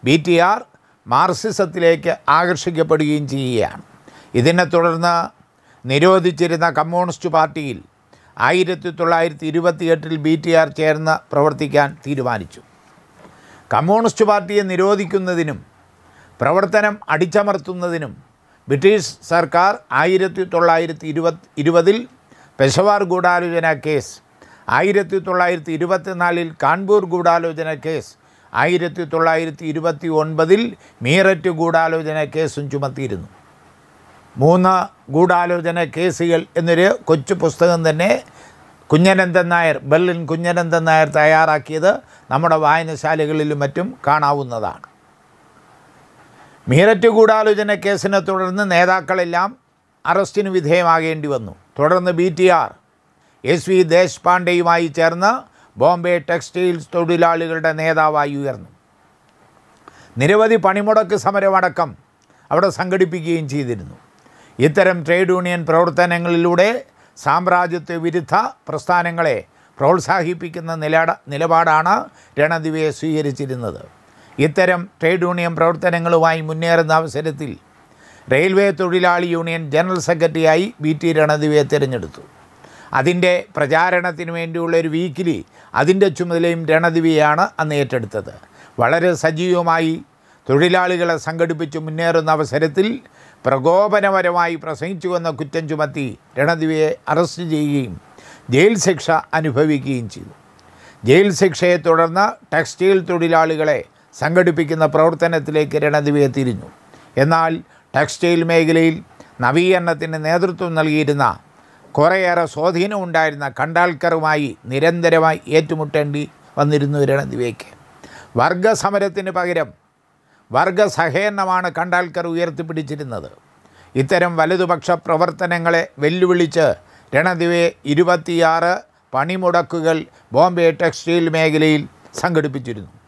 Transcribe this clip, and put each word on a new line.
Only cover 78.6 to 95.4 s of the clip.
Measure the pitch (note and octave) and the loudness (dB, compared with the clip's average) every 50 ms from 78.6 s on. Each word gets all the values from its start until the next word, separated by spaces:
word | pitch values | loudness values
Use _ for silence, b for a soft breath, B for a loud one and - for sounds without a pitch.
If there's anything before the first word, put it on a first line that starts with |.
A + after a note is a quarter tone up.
| G3+ G3+ F3+ D3 | 2 2 0 -2
തൊഴിലാളി | F#3+ F3+ E3+ F#3 F3+ F3+ F3 F3 F3+ F3 E3+ | -4 -2 0 0 2 2 2 0 -2 -2 -4
യൂണിയൻ | E3 E3 E3 E3 E3 E3 D3 C3+ | -4 -4 -4 -6 -6 -6 -2 -2
ജനറൽ | D3+ F3 F#3 F#3 F3 - | -2 0 0 -2 -4 -2
സെക്രട്ടറിയായി | - F3 D#3 E3 D#3+ D#3 E3 D#3+ D#3 D#3 E3 F#3 G#3+ - _ D3+ | -2 -2 0 0 -2 0 2 2 2 2 2 0 -2 -6 _ -4
ബി | D#3 D#3 D3 | -4 -4 0
ടി | - E3 E3 | 0 0 2
രണദിവയെ | D#3 D#3 D3+ D3+ D3+ D3+ D3+ D3+ D3 C#3+ B2+ | 2 2 2 2 0 0 2 2 2 2 2
തിരഞ്ഞെടുത്തു. | D3+ D3 C#3 C3 C3 A2+ F2 D#2 - - - - _ _ - _ _ B B B B B B B B C3+ | 0 0 0 -2 -4 -6 -8 -10 -14 -18 -20 -20 _ _ -20 _ _ B B B B B B B B -2
അതിൻ്റെ | C3+ E3 F3+ F3+ F3+ F3+ F3+ F3+ - _ _ | 0 0 0 2 2 0 0 0 -4 _ _
പ്രചാരണത്തിന് | - D3 C3 D3+ D#3+ E3+ F3+ F3+ F3+ F3 F3+ E3 D3 F3 E3 E3+ | -4 -2 0 0 0 2 2 0 0 -2 -4 -8 -8 -10 -10 -8
വേണ്ടിയുള്ള | E3+ E3+ E3 E3 E3+ E3+ E3+ E3+ E3 | -8 -8 -8 -6 -6 -4 0 0 0
ഒരു | E3 D#3+ D3+ | 0 0 -4
വീക്കിലി, | E3 F3 F3+ C3+ E3 F#3+ E3+ D3 F#2+ - _ b b b b b A2+ | -4 -4 -4 -6 -4 -4 -2 -2 -4 -6 _ b b b b b 0
അതിൻ്റെ | C#3 D3+ F#3+ G3 G3+ G3 C#3+ | 2 2 2 2 2 0 0
ചുമതലയും | - F3+ F3 E3+ E3+ E3+ E3+ E3+ E3 E3 D3+ | -4 -6 -4 -2 0 0 0 -2 -2 -2 0
രണദിവെയാണ് | D#3+ D#3+ E3+ E3+ D#3+ E3 D#3+ E3 D#3+ D3+ D3+ D3 D3+ D#3 F#3 G3+ - - | 0 2 2 2 0 2 0 2 2 2 2 2 2 2 0 -2 -2 -6
അന്ന് | D#3+ D3+ D3+ D3 | -4 -2 -2 -2
ഏറ്റെടുത്തത്. | C#3 A#2+ C#3 B2 A2+ G2+ - G#2+ F#2+ - - - - B B B B B B - | -2 -2 -2 -6 -6 -6 -8 -10 -10 -10 -18 -20 -20 B B B B B B 0
വളരെ | D3+ A#2+ D#3 E3+ E3 F3+ F3 D3 - | 2 2 2 2 2 0 0 0 0
സജീവമായി | D#3+ D#3+ D#3 F3 F3+ F3+ F3 E3+ E3+ E3 E3 E3 D#3+ D#3+ - - _ _ b b b b b b | -2 -2 0 -2 0 0 0 0 0 0 0 0 -2 -4 -6 -8 _ _ b b b b b b
തൊഴിലാളികളെ | - C3 C#3+ E3 F3+ F3 F#3 F3+ F3+ F3+ F3 F3 E3+ E3 D#3 - | 0 2 2 4 4 4 2 2 0 0 -2 0 -2 -2 -4 -4
സംഘടിപ്പിച്ച് | D#3+ D#3+ E3 E3+ E3 E3+ D#3 E3 D3+ D3 D#3+ D#3 | -8 -2 -2 -2 -2 -2 -6 -6 -8 -8 -10 -10
മുന്നേറുന്ന | D#3 D#3 D#3+ E3+ E3+ E3 E3 D#3 D#3+ D#3 | -8 -6 -2 -2 0 0 0 2 2 0
അവസരത്തിൽ | D3+ D#3 D3 - D3+ D#3 D#3+ C#3+ F3+ F#3+ G#3+ A#3+ C4+ - b b b b b b b _ | 0 0 -2 -2 -2 -2 0 0 0 -2 -2 -2 -8 -12 b b b b b b b _
പ്രകോപനപരമായി | B2 C3 C3+ B2+ D#3+ F3 F#3+ G#3 G#3+ G3+ G#3 G3 G3 G3 F#3+ F3 F3 F3 F3 E3+ E3+ E3+ D#3+ - | -2 0 2 2 2 2 4 2 2 2 0 2 2 0 0 0 0 0 0 0 -2 -2 -6 -8
പ്രസംഗിച്ചുവെന്ന | D#3+ D#3 C3 D3+ F3 G3 E3+ D3+ F3+ F3+ F3 E3+ E3 D3+ | -10 -8 -8 -8 -8 -8 -8 -6 -4 -4 -4 -4 -4 -6
കുറ്റം | A#2 | -6